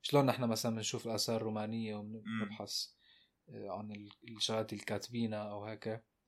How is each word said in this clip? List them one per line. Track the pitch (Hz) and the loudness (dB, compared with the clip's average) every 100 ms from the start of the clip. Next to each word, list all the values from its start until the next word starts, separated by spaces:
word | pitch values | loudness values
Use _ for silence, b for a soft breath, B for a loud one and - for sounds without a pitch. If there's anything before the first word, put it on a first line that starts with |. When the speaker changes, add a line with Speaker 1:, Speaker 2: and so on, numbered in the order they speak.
Speaker 1:
شلون | - 143 131 | 4 6 8
نحن | 120 | 4
مثلا | 120 110 120 | 2 2 2
بنشوف | 113 104 113 117 | 0 0 -2 0
الآثار | 113 - 113 | 0 2 2
الرومانية | 110 107 107 113 110 104 | 2 0 0 0 -2 -2
Speaker 2:
مم. | 107 | -6
Speaker 1:
وبنبحث، | 110 107 110 101 104 101 - - b b b b _ - | -8 -4 -2 -2 -4 -4 -2 -4 b b b b _ -14
آه، | 110 98 | -10 -6
عن | 92 107 | -4 -6
ال-، | 104 104 - 117 110 | -8 -12 -16 -14 -2
الشغلات | - 110 110 | 2 2 0
اللي | 104 | -4
كاتبينها | - 101 - 120 113 107 104 | -2 -2 -2 0 0 0 -4
أو | 104 | -6
هيك. | 107 107 113 113 _ _ | -6 -6 -4 -4 _ _